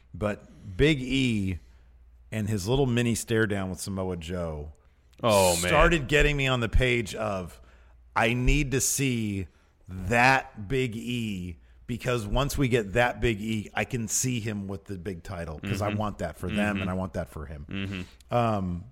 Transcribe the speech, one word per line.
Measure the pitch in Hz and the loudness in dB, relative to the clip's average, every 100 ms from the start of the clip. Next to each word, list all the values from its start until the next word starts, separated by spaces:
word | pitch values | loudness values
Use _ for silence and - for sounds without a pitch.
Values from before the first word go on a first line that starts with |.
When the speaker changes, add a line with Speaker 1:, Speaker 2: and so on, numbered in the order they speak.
| _ | _
Speaker 1:
but | 87 104 101 - - - 92 | -4 -4 -4 -10 -20 -8 2
Big | 143 151 | 4 4
E | 123 131 131 110 95 87 - - - - - - - | 0 0 2 2 0 -4 -10 -20 -20 -20 -20 -20 -10
and | 110 104 | -6 -2
his | 107 90 | -2 0
little | 131 135 | 2 2
mini | 120 120 | 2 2
stare | 110 - 110 110 | 0 0 2 2
down | 101 95 | 0 -4
with | 90 | -6
Samoa | - 95 92 90 | -6 -4 -4 -6
Joe | 80 90 85 76 73 - _ _ _ - | -6 -6 -6 -6 -10 -16 _ _ _ -2
Speaker 2:
Oh, | 120 101 92 | 4 6 6
man. | 87 - | 4 4
Speaker 1:
started | 147 165 170 127 | 6 6 4 4
getting | 147 147 143 | 4 4 2
me | 135 | 2
on | 127 | 2
the | 117 | 2
page | - 127 120 107 | 4 4 4 0
of, | 120 107 98 87 - - - - - - - | -4 -4 -4 -6 -12 -20 -20 -20 -20 -6 0
I | 113 | 2
need | 123 127 139 139 | 2 4 4 2
to | 131 | 0
see | - - 139 120 107 98 92 _ _ _ - | 0 0 0 0 -2 -4 -6 _ _ _ -14
that | 92 92 120 123 131 - 107 98 | -8 0 4 6 4 0 -10 -4
Big | 135 127 107 | -2 -2 -4
E | 117 120 110 98 90 82 - - - | -6 -4 -4 -6 -8 -12 -18 -16 -10
because | 117 127 123 104 | -6 -2 -2 0
once | 113 139 - | 0 0 0
we | 135 | 2
get | 120 101 | 2 2
that | 101 123 110 | 2 2 2
Big | 120 104 | 0 0
E, | 110 110 98 | -2 -4 -4
I | - | -4
can | 104 123 110 | -4 -4 -4
see | - 131 123 | -2 -2 -2
him | 107 104 98 | -4 -6 -6
with | 98 | -8
the | - 98 | -10 -10
big | 85 87 | -8 -8
title | - 92 85 76 | -10 -10 -8 -8
'cause | 98 98 | -6 -4
I | 104 | -2
Speaker 2:
Mm-hmm. | 104 | -2
Speaker 1:
want | 104 - | -4 -4
that | 87 - | -8 -8
for | 90 | -6
them | 107 104 | -2 -2
Speaker 2:
Mm-hmm. | 101 | -2
Speaker 1:
and | 92 | -4
I | |
want | 92 95 | -4 -4
that | 92 82 | -6 -8
for | 80 76 | -10 -12
him. | 76 73 | -12 -10
Speaker 2:
Mm-hmm. | 95 98 98 87 - - | -8 -6 -8 -10 -16 -4
Speaker 1:
Um, | 120 117 104 92 87 101 | 0 0 0 -2 -4 -4